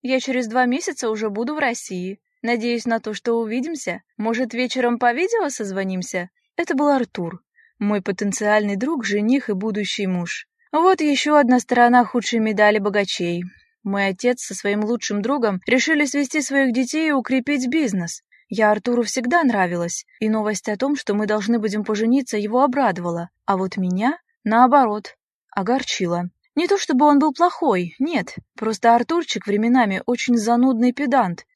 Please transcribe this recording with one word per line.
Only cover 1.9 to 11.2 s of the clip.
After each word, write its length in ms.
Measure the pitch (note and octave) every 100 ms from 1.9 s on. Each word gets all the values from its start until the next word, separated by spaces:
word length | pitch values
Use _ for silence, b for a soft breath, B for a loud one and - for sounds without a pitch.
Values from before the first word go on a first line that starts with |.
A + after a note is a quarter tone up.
| F#3 F#3 G3+ _ _
Надеюсь 440 | A#3 A#3+ A#3+ A#3 A#3
на 140 | A3+
то, 140 | A3
что 260 | G#3 A#3 A#3
увидимся. 640 | A3 A#3+ D4+ D#4 - G3 - -
Может, 380 | A3 A#3 B3
вечером 440 | A#3 B3+ B3+ A#3+ A#3+
по 140 | A#3+
видео 360 | A#3+ F#4+ A#4 D4+
созвонимся?» 840 | - G3+ F#3+ F#3+ F#3 F3+ F3+ F3 _ _ -
Это 180 | E4+
был 140 | C#4 D4
Артур, 540 | C#4 A#3 - E3+ F3 _ b b -
мой 240 | G#3 G#3
потенциальный 760 | G3 F#3 G3+ F#3+ G#3 G#3+ G#3 G3
друг, 280 | C4 D#4
жених 440 | G#3+ G#3 G#3 C4+ A#3+
и 40 |
будущий 540 | F#3+ A3 G#3 G3 - F#3+
муж. 400 | F3+ E3+ - - _ _
Вот 280 | D4+ F4+ F#4
еще 360 | D4+ C#4